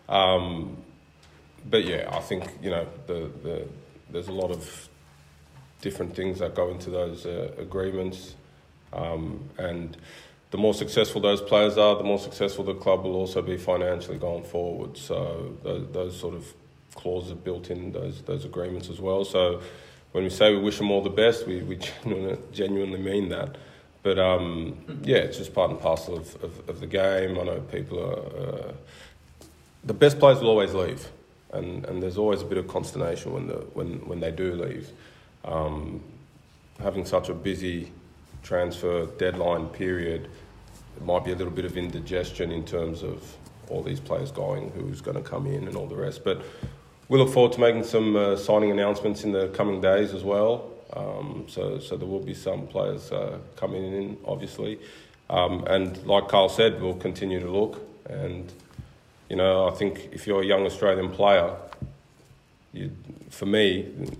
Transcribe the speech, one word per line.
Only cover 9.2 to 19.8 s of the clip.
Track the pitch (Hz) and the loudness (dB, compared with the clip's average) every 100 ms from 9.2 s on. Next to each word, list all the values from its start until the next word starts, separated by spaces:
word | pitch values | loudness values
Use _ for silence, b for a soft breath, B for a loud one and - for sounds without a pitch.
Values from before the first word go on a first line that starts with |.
| 78 - - - | -6 -10 -12 -8
and | 90 85 82 - B B B B _ | -6 -6 -10 -14 B B B B _
the | 95 | 2
more | 107 | 2
successful | 104 107 117 107 107 | 2 0 2 2 2
those | 101 101 | 2 2
players | - 104 107 104 | 4 6 6 8
are, | 104 104 | 6 6
the | |
more | 101 98 | 2 0
successful | - - 98 98 | -2 -2 -2 0
the | 98 | -4
club | 87 98 92 | 0 2 2
will | 92 92 | 2 -2
also | 92 92 | 0 -2
be | 90 90 | -2 -2
financially | 92 90 90 87 80 73 | 0 0 0 -2 -4 -6
going | 87 87 | -4 -4
forward. | - 87 87 85 87 - | -4 -4 -4 -4 -8 -10
So | - 87 87 85 - - | -6 -4 -4 -6 -8 -8
tho-, | 95 90 92 | -6 -6 -4
those | 90 90 87 | -4 -6 -6
sort | 87 | -8
of | 85 - - - _ _ - | -8 -12 -20 -20 _ _ -10
clauses | 87 90 87 | -4 -4 -6
are | 82 | -8
built | 95 87 87 | -6 -6 -6
in | 90 90 | -8 -6
those, | 87 90 - | -6 -8 -8
those | - 90 - | -6 -6 -6
agreements | 90 90 90 90 | -6 -6 -6 -10
as | 85 | -6
well. | 95 98 | 0 0
So | 98 92 90 87 B B | 2 2 2 0 B B